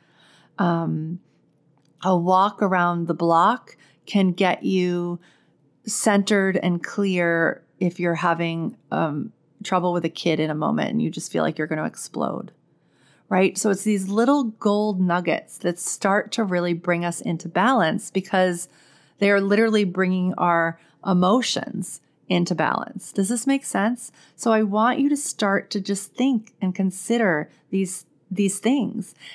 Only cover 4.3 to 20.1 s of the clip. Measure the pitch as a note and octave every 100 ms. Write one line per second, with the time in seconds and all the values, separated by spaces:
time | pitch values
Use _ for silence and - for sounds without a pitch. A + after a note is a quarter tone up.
4.3 | E3+ F#3 - G3 F#3 F3+ F3 F3 F3 _
5.3 | _ _ _ _ _ - - A3 G3+ G3+
6.3 | G3+ F#3+ F#3 F3+ E3+ - - G3 F3+ E3+
7.3 | E3 D#3+ - _ - F3+ F3 F3 E3 F3
8.3 | E3 E3 E3 D#3+ - - D#3+ D#3+ D3 -
9.3 | _ _ - - F#3 F3+ F3 E3 - E3+
10.3 | D#3 D#3 D3+ D3+ D3+ - D3+ D#3+ E3+ -
11.3 | E3 D#3 D#3 D3+ D#3 D#3 - - - C#2+
12.3 | - - _ _ _ _ _ _ _ -
13.3 | F#3+ F#3+ - G#3+ F#3+ G#3+ G3+ F#3+ G#3 A#3+
14.3 | C#4+ A#3 - G#3 G#3 G#3+ F#3 F3+ F3 E3+
15.3 | - - - F3 F3 - - G3 G3+ -
16.3 | - G3+ F3+ F3 E3+ F3 E3+ F3 E3+ E3+
17.3 | E3 E3+ F3+ A3+ B3+ D#3+ F#3+ - F#3+ F#3+
18.3 | F#3+ F#3 F3 - _ _ _ _ - G3+
19.3 | G3+ G3 G#3 A3+ G#3+ F#3+ F#3 F#3